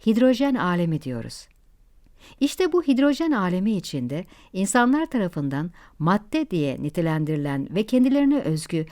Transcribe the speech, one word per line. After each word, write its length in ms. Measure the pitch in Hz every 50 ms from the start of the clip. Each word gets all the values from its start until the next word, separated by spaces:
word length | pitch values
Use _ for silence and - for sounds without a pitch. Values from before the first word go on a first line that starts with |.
| -
hidrojen 480 | 220 220 233 254 254 254 226 277 277 254
alemi 480 | 226 - 180 175 175 175 165 156 147
diyoruz. 460 | - 131 123 117 113 117 - - - _ _ _ _ _ _ _ _ _ _ _ _ _ _ _ - - - -
İşte 320 | 269 285 - - 370 339
bu 100 | 330 359
hidrojen 480 | 330 277 262 240 277 294 277 - 330 320
alemi 460 | 294 214 190 180 175 185 196 220 220
içinde 500 | 180 - - - 139 123 123 139 165 190 - - - - _
insanlar 540 | - 185 196 196 - 247 240 247 269 302 320
tarafından 640 | 320 - 240 196 170 - 156 143 139 135 143 160 175 - - - - _ -
madde 520 | 151 165 196 208 208 - - 311 311 -
diye 320 | 185 165 147 139 127 -
nitelendirilen 840 | - 147 - 180 165 160 156 156 156 147 156 147 143 143 139 139 135 -
ve 160 | 151 196 214
kendilerine 540 | 214 247 247 254 269 269 285 285 277 294 285
özgü 460 | - 156 160 156 - - 175 160 156 -